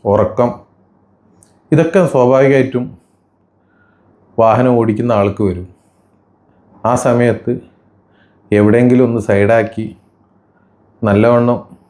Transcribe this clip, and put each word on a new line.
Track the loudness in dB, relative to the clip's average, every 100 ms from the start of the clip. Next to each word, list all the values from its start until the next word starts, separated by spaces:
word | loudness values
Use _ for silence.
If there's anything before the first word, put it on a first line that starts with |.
| -2
ഉറക്കം, | 0 0 -2 -4 -6 _ _ _ _ _ _ _ _ _ _ -4
ഇതൊക്കെ | -2 0 0 0
സ്വാഭാവികമായിട്ടും | 0 2 2 2 2 0 -4 -8 -14 _ _ _ _ _ _ _ _ _ _ _ _ _ 0
വാഹനം | 2 2 2 0
ഓടിക്കുന്ന | 0 -2 -2 0
ആൾക്ക് | 0 -2 -4
വരും. | -6 -12 _ _ _ _ _ _ _ _ _ _ -8 -4
ആ | -2 0
സമയത്ത് | 0 0 -2 -6 -8 -10 _ _ _ _ _ _ _ -2 2
എവിടെയെങ്കിലും | 2 4 2 2 0
ഒന്ന് | -2 -2
സൈഡാക്കി | 0 2 0 -2 -6 -12 -14 _ _ _ _ _ _ _ _ _ _ -2
നല്ലവണ്ണം | 2 2 2 0 -4 -8 -20